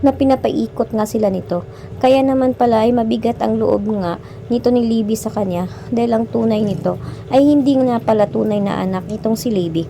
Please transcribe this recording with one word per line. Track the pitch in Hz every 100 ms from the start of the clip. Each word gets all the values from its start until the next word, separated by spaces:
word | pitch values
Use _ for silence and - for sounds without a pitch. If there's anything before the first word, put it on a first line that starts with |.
na | 277
pinapaikot | 262 269 262 233 - 226 - 247
nga | 220 214
sila | 226 208
nito. | 190 175 180 - - - -
Kaya | 254 269
naman | 269 262 254
pala | 247 240 220
ay | 226
mabigat | 240 226 233 233 233
ang | 220 220
loob | 220 208 202 208
nga | 180 170 - - -
nito | 240 240
ni | 247
Libby | 233 226 208 220
sa | 220
kanya | 208 196 175 180 - -
dahil | 233 233
ang | 226 226
tunay | 233 226 214
nito | 208 190 180 180 - - -
ay | 262
hindi | 285 294 269 269
nga | 262 240
pala | 226 220 202
tunay | 226 214 208
na | 202 -
anak | 185 185 175
nitong | 214 226 220
si | 247
Libby. | 208 175 165 160